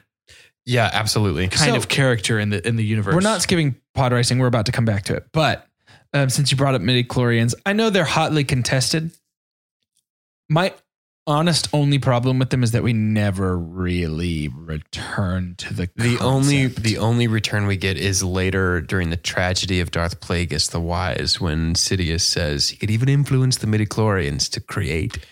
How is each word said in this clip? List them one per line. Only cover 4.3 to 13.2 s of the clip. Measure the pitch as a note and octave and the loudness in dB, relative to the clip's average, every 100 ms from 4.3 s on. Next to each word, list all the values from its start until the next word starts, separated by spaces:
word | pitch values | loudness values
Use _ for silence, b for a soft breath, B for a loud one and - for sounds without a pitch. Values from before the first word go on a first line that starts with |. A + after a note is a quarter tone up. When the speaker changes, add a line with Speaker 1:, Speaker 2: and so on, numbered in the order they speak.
| B2+ | 2
Speaker 3:
We're | B2+ | 2
about | A#2 G2+ | 2 0
to | |
come | A2+ A2+ | 0 0
back | G2+ - | 0 -2
to | - | -6
it. | - | -2
But, | D#3+ C#3+ F2+ - _ b b b | 0 2 0 -8 _ b b b
um, | C#3+ C3+ | 0 0
since | B2 C#3 | 2 0
you | C3+ | 2
brought | C#3 C3 | 2 2
up | |
midichlorians, | F2+ B2 B2 B2+ B2 A#2 A#2+ A#2+ G3 | 2 0 0 0 2 2 0 0 -2
I | |
know | G#3 A3+ | 2 2
they're | F#3+ D3 | 2 2
hotly | D#3 D#3 D3+ | 0 2 2
contested. | C3 C3 - C3+ B2 D#3+ E3 - _ _ _ _ _ _ _ _ _ _ _ _ - | 0 -2 0 0 0 -2 -4 -10 _ _ _ _ _ _ _ _ _ _ _ _ 0
My | D#3 G3 - _ _ _ _ - | 2 2 -2 _ _ _ _ 0
honest | D3 E3+ D#3 - | 2 4 2 0
only | D3+ C#3+ C#3 | 2 2 2
problem | C3 A#2+ B2+ B2+ | 2 2 2 0
with | C3 | 0
them | C3 | 2
is | A#2 | 2
that | A#2 | 2
we | A2+ | 2
never | A2+ G#2+ G#2+ | 2 2 2